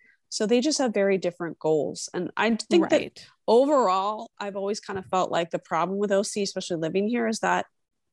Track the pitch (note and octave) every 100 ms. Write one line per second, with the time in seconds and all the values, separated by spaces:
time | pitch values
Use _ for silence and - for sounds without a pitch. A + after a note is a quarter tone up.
0 | _ _ _ - G#3+ A#3+ C4+ C#4+ C4 G#3
1 | G3 F#3+ F3 E3+ E3+ - D#3 D#3 - F3+
2 | - - F3 - G#3+ A3 - F4 - D4+
3 | - - - _ - A3+ C#4 D4 G#3+ F#3+
4 | G3 G#3+ A#3 - G3+ G3 G3 G#3+ - G3
5 | F#3+ F#3 F3+ E3 E3+ F3 - E3 F3 G3
6 | G3+ G3 G#3+ G#3+ G3 F#3 - E3+ D#3+ F#3
7 | G#3 A#3+ A3+ A3 F#3 F3+ - _ _ _
8 | _